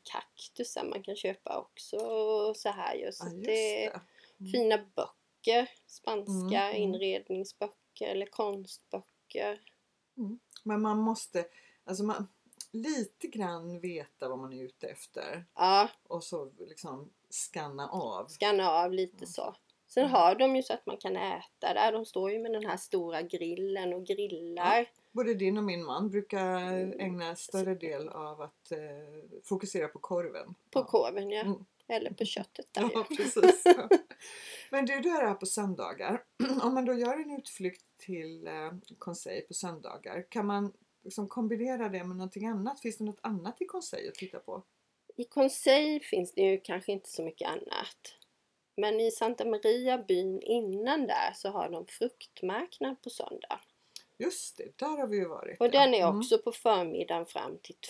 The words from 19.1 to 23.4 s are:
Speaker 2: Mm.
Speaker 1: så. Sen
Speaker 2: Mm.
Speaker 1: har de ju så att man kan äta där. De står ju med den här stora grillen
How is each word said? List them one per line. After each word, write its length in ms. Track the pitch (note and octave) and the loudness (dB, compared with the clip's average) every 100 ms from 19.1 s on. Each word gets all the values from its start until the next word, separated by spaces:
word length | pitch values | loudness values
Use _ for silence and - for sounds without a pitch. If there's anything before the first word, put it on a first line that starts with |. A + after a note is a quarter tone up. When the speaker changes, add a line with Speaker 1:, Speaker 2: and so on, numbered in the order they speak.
| F#3 | -2
Speaker 2:
Mm. 100 | F3 | -12
Speaker 1:
så. 280 | F3 - - _ _ - | -6 -8 -8 _ _ -4
Sen 160 | - | 2
Speaker 2:
Mm. 100 | C4+ A#3+ | 6 8
Speaker 1:
har 200 | E3+ G3 | 8 8
de 200 | C4 C4 | 6 6
ju 80 | |
så 100 | C4 | 0
att 120 | A3+ - | -4 -6
man 120 | G3 | -6
kan 180 | D4 C#4+ | -4 -2
äta 580 | F#3+ E3+ - - - | -2 -4 -8 -6 -2
där. 180 | G3 A3 | 4 4
De 140 | A3 A3 | 2 -2
står 260 | - F#3+ | -2 -2
ju 80 | G#3+ | -2
med 120 | A3+ | -2
den 140 | A3 G#3+ | -2 -2
här 120 | F3 | -4
stora 440 | - F#3+ E3+ E3 | -2 -2 0 -4
grillen 720 | E3+ F3 | -4 -4